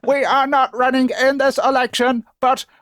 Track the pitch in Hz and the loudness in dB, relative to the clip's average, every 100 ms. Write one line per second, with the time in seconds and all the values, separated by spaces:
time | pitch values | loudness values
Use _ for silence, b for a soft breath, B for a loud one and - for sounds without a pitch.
0 | - 277 220 247 277 285 262 226 254 262 | 0 0 2 0 2 0 0 0 -2 0
1 | 254 - 262 277 269 - 254 269 247 - | -2 0 0 2 0 0 0 0 -2 -2
2 | 247 247 220 _ 254 262 - b | -2 -2 -6 _ -2 -2 -6 b